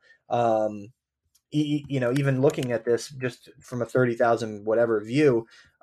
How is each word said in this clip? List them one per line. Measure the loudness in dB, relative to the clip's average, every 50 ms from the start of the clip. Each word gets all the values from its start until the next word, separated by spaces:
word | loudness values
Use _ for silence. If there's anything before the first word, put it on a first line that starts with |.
| _ _ _ _ _ -4
Um, | -2 0 2 2 2 2 0 -2 -4 -8 -16 -18 _ _ _ _ _ _ _ _ _ _ _ _ -2
y-, | -2 -2
y-, | 0 -2 -4 -4 -4
you | -4 -2
know, | 0 0 0
even | 0 0 0 0 2 2
looking | 2 2 0 -4 -4 -4
at | -4 0
this | 0 0 0 -2 -6
just | -12 -8 -8 -8 -8 -8 _ -20 -20 _
from | -18 -10 -6 -6
a | -6
thirty | -2 2 2 2 2 2
thousand | 2 2 2 2 2 0 -6 -8 -8 -4
whatever | 0 2 2 2 2 2 -2
view, | -2 -2 0 2 4 4 4 2 -2 -4 -16 -20 -20 _ _ _